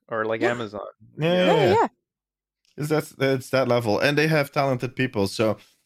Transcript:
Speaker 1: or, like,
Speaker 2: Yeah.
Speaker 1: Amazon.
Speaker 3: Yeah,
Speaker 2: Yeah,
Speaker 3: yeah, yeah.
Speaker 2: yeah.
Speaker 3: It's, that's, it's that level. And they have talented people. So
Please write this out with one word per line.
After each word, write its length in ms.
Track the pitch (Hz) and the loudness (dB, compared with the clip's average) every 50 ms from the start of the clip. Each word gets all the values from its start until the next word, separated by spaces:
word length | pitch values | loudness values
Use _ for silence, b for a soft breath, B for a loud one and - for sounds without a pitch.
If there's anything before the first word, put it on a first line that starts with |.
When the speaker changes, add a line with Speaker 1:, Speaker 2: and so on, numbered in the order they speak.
| _ - | _ -8
Speaker 1:
or, 160 | 117 110 107 | -6 -4 -2
like, 140 | 110 113 113 117 | -2 -2 -2 -2
Speaker 2:
Yeah. 80 | 117 120 | -2 -2
Speaker 1:
Amazon. 340 | 120 117 101 104 101 98 101 - _ 107 117 - - | -4 -6 -10 -10 -12 -14 -14 -18 _ -20 -18 -10 -4
Speaker 3:
Yeah, 140 | 147 170 180 | -2 0 2
Speaker 2:
Yeah, 140 | 180 185 | 2 2
Speaker 3:
yeah, 80 | 185 175 160 - | 4 4 4 4
yeah. 60 | - 403 453 | 4 4 2
Speaker 2:
yeah. 80 | 440 - _ _ _ _ _ _ _ _ _ _ _ _ _ _ _ _ _ - | 2 0 _ _ _ _ _ _ _ _ _ _ _ _ _ _ _ _ _ -8
Speaker 3:
It's, 100 | 147 147 | -4 -2
that's, 240 | 151 147 147 - - - | -2 -2 -2 -4 -6 -2
it's 320 | 135 135 135 131 123 - | 0 0 0 0 -2 -2
that 180 | - 131 131 120 | 0 0 2 2
level. 300 | 120 120 117 107 104 - | 2 0 2 0 0 2
And 180 | - 139 147 147 | 2 2 2 2
they 100 | 151 156 | 2 2
have 240 | 160 151 139 - - | 2 0 0 -2 -2
talented 420 | 151 139 139 131 120 - 120 - | -2 -2 -2 -2 -4 -4 -6 -4
people. 300 | - 131 127 - 110 98 98 | -4 -4 -2 -2 -2 -2 -2
So 280 | - - 113 113 101 - b b b b b | 0 0 0 0 0 -2 b b b b b